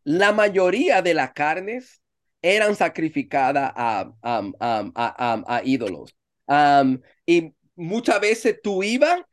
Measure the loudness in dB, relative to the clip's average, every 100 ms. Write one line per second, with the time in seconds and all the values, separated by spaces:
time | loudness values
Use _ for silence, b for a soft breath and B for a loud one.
0 | -4 2 2 4 2 2 2 2 2 2
1 | 2 0 -2 -2 -4 -4 -6 -12 -14 _
2 | _ _ _ _ 0 2 2 0 -2 -2
3 | -4 -4 -4 -2 0 0 -4 -4 -4 -4
4 | -6 -10 -6 -4 -6 -6 -4 -4 -6 -6
5 | -6 -4 -4 -4 -4 -4 -2 -2 -4 -8
6 | -16 _ _ _ 0 2 6 4 4 0
7 | b b 2 2 2 _ _ -14 -8 -4
8 | 0 2 2 0 0 -2 -4 -2 -2 2
9 | 2 2 -4